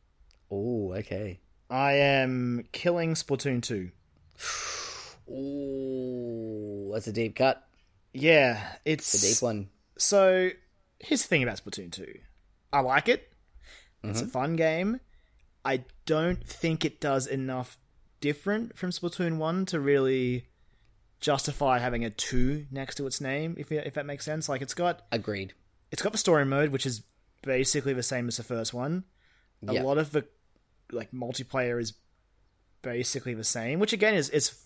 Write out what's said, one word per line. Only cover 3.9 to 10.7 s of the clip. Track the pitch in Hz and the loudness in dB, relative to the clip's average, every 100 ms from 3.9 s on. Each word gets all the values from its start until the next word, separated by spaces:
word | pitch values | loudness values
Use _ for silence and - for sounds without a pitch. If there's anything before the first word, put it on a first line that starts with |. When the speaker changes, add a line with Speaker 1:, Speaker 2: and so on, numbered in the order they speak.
| - _ _ _ - | -12 _ _ _ -12
Speaker 1:
<sighs> | - - - - - - - - - 131 139 | -8 -6 -6 -8 -10 -12 -16 -18 -12 -8 -6
Ooh, | 143 139 135 135 131 127 123 120 117 113 107 104 101 98 | -4 -4 -4 -4 -4 -4 -4 -6 -6 -6 -8 -8 -8 -6
that's | 110 110 | -6 -4
a | |
deep | 107 113 - | -2 -2 2
cut. | 131 123 _ _ _ _ _ | 2 2 _ _ _ _ _
Speaker 2:
Yeah, | 131 156 156 127 107 101 - | 2 6 8 6 2 -6 -6
it's | 151 156 - | -2 -2 0
Speaker 1:
It's | - | 2
a | 98 | 4
deep | 113 | 2
one. | 120 104 98 _ _ - | 0 -2 -6 _ _ -2
Speaker 2:
So, | - 202 190 185 185 - _ | 4 6 8 6 2 -2 _